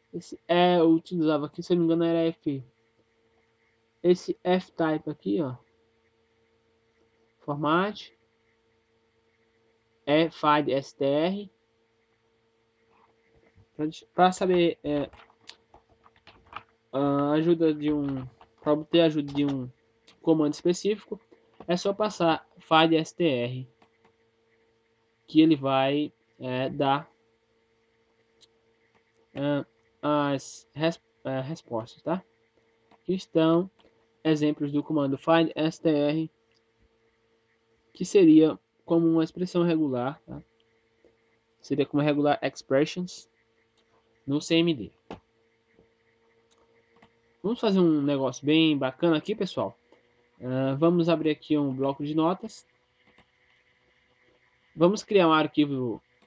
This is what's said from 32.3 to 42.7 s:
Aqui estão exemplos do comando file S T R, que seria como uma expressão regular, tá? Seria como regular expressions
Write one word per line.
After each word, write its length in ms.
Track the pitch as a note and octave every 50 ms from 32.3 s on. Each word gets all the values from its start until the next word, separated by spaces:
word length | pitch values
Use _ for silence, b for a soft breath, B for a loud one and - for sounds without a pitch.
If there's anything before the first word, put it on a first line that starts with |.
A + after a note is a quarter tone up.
| _ _ _ _ _ _ _ _ _ _ _ _
Aqui 220 | _ _ _ - F#3
estão 580 | F#3 - - - E3 D#3+ D#3+ E3 E3+ F#3+ F#3+ - _ _ _ _ _ _ _ _ _ -
exemplos 480 | D#3 D#3 D3 D3 D3+ D3 - D3+ C#3+ C#3+
do 100 | D3 D3
comando 340 | - D#3+ D3 C#3+ C3+ C3+
file 360 | C3+ - D#3+ E3 E3 E3 D#3 -
S 260 | - D3+ D#3+ - -
T 80 | - E3
R, 400 | D3+ C#3+ D3 D3 D3+ D#3+ D#3+ D#3+ - _ _ _ _ _ _ _ _ _ _ _ _ _ _ _ _ _ _ _ _ _ _ _ _ _ _ _ _ _ _ _ _
que 100 | - F#3
seria 560 | - - G#3 F3+ D#3+ D#3 D#3 D#3 D#3 - - _ _ _ _ _
como 240 | - E3+ E3+ E3
uma 160 | E3 D#3+ E3 D#3+
expressão 400 | E3 - F3+ F3+ F3+ - F3 E3+
regular, 560 | F3 D#3+ D#3+ D#3 C#3 B2+ A#2+ B2 C#3 D#3 - _
tá? 180 | - - C#3+ - _ _ _ _ _ _ _ _ _ _ _ _ _ _ _ _ _ _ _ _ _ _ _
Seria 240 | - - C#3+ C#3+ C3+
como 180 | - - D3 D3
regular 340 | D3+ D3 C#3+ D3 D3 C#3 -
expressions 880 | - C#3 - - - _